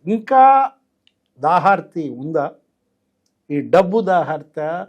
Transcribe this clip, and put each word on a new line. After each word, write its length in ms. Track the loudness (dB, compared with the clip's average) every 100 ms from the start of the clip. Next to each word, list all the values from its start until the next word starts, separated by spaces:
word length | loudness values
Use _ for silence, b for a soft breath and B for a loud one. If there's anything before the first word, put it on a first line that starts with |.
| -6
ఇంకా 640 | -6 0 4 6 6 0 -6 _ _ _ _ _ _
దాహార్తి 680 | -2 0 2 0 -4 -10 -10
ఉందా? 400 | -10 -6 -6 -6 -8 _ _ _ _ _ _ _ _ -10
ఈ 100 | -8
డబ్బు 400 | 0 2 2 0
దాహార్త, 840 | 0 -2 -2 -6 -10 -10 -8 -8